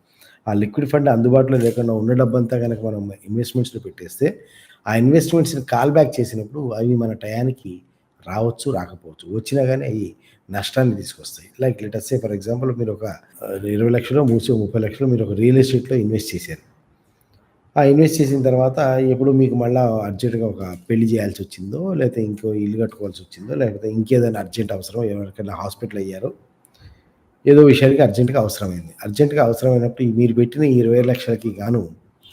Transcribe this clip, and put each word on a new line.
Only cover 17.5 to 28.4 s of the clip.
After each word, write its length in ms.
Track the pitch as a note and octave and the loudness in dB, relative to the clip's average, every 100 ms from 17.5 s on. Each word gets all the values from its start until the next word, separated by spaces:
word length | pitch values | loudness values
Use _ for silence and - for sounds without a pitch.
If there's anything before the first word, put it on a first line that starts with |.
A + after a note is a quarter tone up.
| _ _ D3 | _ _ 2
ఆ 60 | |
ఇన్వెస్ట్ 340 | C#3 C#3+ D#3 D#3+ | 6 6 6 4
చేసిన 220 | C#3 C#3 | 0 2
తర్వాత 360 | C3 B2+ C3 C3 C3+ C3 C3 | 2 2 2 2 0 2 2
ఎప్పుడు 220 | B2+ C3+ | 2 2
మీకు 240 | C3+ C3 A#2+ | 4 4 2
మళ్ళా 280 | A#2+ B2+ B2 A2 | 0 2 2 0
అర్జెంట్‌గా 440 | G#2 F#2+ B2 A2+ A2+ | -4 -4 -4 -2 -4
ఒక 160 | G2 F#2 F2 | -6 -10 -10
పెళ్లి 240 | - A2+ A2+ | -2 0 2
చేయాల్సి 320 | A2+ G#2 F#2+ | 0 -2 -6
వచ్చిందో, 400 | F#2+ - F#2+ C3+ F#3+ | -12 -12 -10 -8 -6
లేకపోతే 280 | E3+ B2 A#2 | -2 -2 -2
ఇంకో 240 | G#2+ G#2 A2 G#2+ | -6 -4 -4 -4
ఇల్లు 220 | G#2 A2 | -4 -2
కట్టుకోవాల్సి 420 | A2 - G2+ F2+ | -4 -6 -12 -12
వచ్చిందో, 320 | F#2 - G#2 C#3+ | -20 -18 -8 -2
లేకపోతే 340 | A#2+ G2+ A2 | -2 -4 -6
ఇంకేదైనా 480 | A2 G#2+ B2+ A#2 G#2+ | -4 2 2 2 -2
అర్జెంట్ 320 | F#2+ A2+ G#2 | -8 -6 -6
అవసరం, 320 | G2 F#2 A2+ A2+ | -6 -8 -6 -6
ఎవరికైనా 500 | G2+ G2 F#2+ G2+ G2 | -6 -10 -12 -12 -10
హాస్పిటల్ 460 | G2+ - A2+ G#2 | -10 -10 -10 -8
అయ్యారో, 300 | F#2+ F#2+ B2+ G3+ _ _ _ _ - - _ _ _ _ - | -8 -8 -10 -10 _ _ _ _ -20 -20 _ _ _ _ 6
ఏదో 160 | C#3+ | 10
విషయానికి 380 | D3 B2+ C3+ C#3 | 10 8 6 6
అర్జెంట్‌గా 380 | B2+ G2+ B2 | 4 2 0
అవసరమైంది. 540 | C3+ | 0